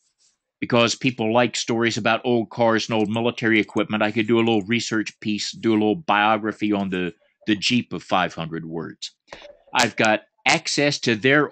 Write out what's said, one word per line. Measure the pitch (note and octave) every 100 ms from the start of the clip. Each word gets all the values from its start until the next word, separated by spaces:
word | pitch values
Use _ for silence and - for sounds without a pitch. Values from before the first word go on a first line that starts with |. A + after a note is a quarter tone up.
| _ _ _ _ _ _
Because | - A#2+ A#2
people | - - - A2
like | A#2 B2
stories | - - A#2 A#2 A2+
about | A2+ A2+
old | B2+ A#2+ G#2+
cars | - A#2 A2 -
and | A2+
old | G#2
military | A2+ A#2 A2+ A2+ A2
equipment, | G2+ - G2+ G#2+
I | G#2+
could | A2 A2
do | A#2
a |
little | A2+ A2+
research | F#2+ A#2 - A2+ G#2 -
piece, | A2 G#2 -
do | F#2+ A2+
a |
little | A2 G#2+
biography | F#2+ D#2+ G2+ G#2+ A2 G#2+ G2+ G#2+
on | G2+ G2
the, | F#2 F2+ - _ _ -
the | G#2
Jeep | - B2 -
of | F2
five | - F#2+ F2
hundred | - D#2+ D#2+
words. | D#2+ E2 D#2+ D#2+ - - _ - - - _
I've | - A#2 -
got | A2 G#2+ - _ -
access | D#3+ - - C#3+ C#3
to | - A2
their | C3 D3 -